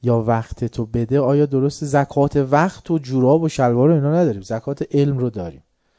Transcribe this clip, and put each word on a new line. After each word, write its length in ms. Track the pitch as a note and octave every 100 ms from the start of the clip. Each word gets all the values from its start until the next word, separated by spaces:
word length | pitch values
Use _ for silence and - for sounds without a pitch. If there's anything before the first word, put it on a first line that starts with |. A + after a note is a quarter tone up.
یا 200 | A#2+ A#2
وقت 420 | A2 A2+ A2+ -
تو 220 | A#2 - A2+
بده، 340 | A#2 A#2 C#3
آیا 260 | C3+ C#3+ D3
درسته؟ 400 | C3+ C#3 - D3
زکات 500 | C#3+ C#3 C#3+ C#3 C#3+
وقت 540 | C3 C#3+ F3+ - -
و 80 | E3
جوراب 440 | B2+ C3 B2+ D#3+
و 60 | D#3+
شلوار 420 | - B2 A#2+ C#3+
و 40 |
اینا 200 | D#3+ C#3+
نداریم، 280 | E3 E3+ G#2
زکات 520 | F#2 A2 - C#3 -
علم 240 | C#3+ C#3+ C3+
رو 120 | B2
داریم 320 | G#2+ E2+ - _ _ _